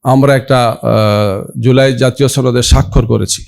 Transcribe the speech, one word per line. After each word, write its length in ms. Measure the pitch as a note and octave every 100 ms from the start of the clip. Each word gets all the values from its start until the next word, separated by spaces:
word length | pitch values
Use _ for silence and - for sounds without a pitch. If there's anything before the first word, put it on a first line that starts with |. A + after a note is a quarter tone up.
আমরা 340 | B2+ C3+ C#3 C3+
একটা, 320 | A#2 C3 A#2+
আহ, 920 | - A2+ A2 G#2+ G#2 G#2 G2 - -
জুলাই 320 | A#2+ C3 C3+
জাতীয় 360 | A#2+ B2+ - C#3
সনদে 340 | - B2+ B2
স্বাক্ষর 440 | A#2+ C3 - - A2+
করেছি। 360 | A2+ G2+ -